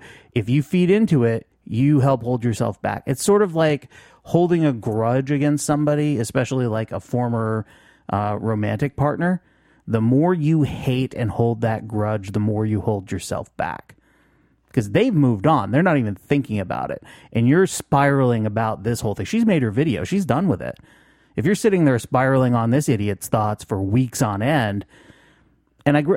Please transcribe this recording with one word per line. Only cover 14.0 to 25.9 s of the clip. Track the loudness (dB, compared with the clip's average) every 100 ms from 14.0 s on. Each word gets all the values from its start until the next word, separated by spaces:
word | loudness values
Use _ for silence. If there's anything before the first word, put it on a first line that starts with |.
| _ _ _ _ _ _ _
'Cause | -2 0
they've | 2 2
moved | 4 2 2 2
on. | 2 2
They're | 0
not | 2 2
even | 0
thinking | -6 -2 -2 0 -4
about | -4 -6 -6
it. | -10 -14 -20 -6
And | 0 2
you're | 4 2
spiraling | -2 -2 2 2 2 2 2 -2
about | -2 -2 -4
this | -4 -2
whole | -4
thing. | -6 -4
She's | 0
made | 2 2
her | 2
video. | 0 0 -2
She's | -2 -2
done | 0 0 0
with | -2
it. | -6 -12 -20 _ _ _ _ -2
If |
you're | 0
sitting | 2 2 4
there | 4 2
spiraling | 0 0 2 4 4
on | 2 2
this | 2 2
idiot's | 0 -2 -4 -2
thoughts | 0 0 -4
for | -6 -4
weeks | 0 0 0 -2
on | -2 0
end, | 0 0 0 -4 -8 -18 -20 _ _ _ _ _ _ _
and | 0